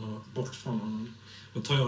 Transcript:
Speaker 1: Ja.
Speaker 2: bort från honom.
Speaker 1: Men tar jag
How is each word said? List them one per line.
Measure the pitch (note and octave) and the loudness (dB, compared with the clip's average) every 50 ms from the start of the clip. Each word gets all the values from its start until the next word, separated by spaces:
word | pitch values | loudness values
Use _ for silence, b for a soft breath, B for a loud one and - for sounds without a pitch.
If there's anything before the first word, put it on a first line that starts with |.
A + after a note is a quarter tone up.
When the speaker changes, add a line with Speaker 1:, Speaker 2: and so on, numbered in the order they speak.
Speaker 1:
Ja. | A2+ A2 G#2+ A2 - - - | -6 -4 -6 -6 -8 -6 -2
Speaker 2:
bort | B2+ C3 - - | -2 -2 -2 -2
från | - - C3+ A#2 G#2+ | -4 -2 0 0 0
honom. | G#2+ A2 A2 G#2+ A2+ A#2+ - - B B B B B B | 0 0 -2 -2 -2 -4 -8 -12 B B B B B B
Speaker 1:
Men | B - | B -2
tar | - - C#3+ | 2 4 6
jag | C#3 B2+ | 6 6